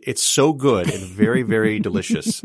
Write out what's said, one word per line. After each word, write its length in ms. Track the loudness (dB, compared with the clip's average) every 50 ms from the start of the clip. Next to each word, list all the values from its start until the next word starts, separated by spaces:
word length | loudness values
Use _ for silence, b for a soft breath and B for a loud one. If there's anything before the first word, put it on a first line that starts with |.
| -6
it's 160 | -6 -4 -2 -2
so 300 | 0 2 4 4 2 2
good 360 | 2 2 2 2 2 0 -2
and 140 | -4 -6 -8
very, 400 | -10 -2 0 2 2 2 2 0
very 360 | 0 0 2 2 2 0 0
<laughs> 80 | -2
delicious, 540 | -2 -2 -4 -2 -2 -2 -2 -2 -4 -4 -4